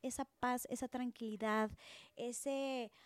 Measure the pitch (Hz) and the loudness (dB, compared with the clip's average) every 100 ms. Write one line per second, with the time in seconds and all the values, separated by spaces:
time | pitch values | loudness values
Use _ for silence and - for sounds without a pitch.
0 | 262 247 262 _ 247 247 - 247 - 254 | -4 -2 -4 _ 2 2 0 -2 -2 -2
1 | 247 - 226 208 220 214 214 - - - | -2 -2 -4 0 2 4 4 0 -14 -18
2 | - - 240 240 277 269 269 262 226 - | -14 -6 -4 -2 0 0 0 0 -4 -8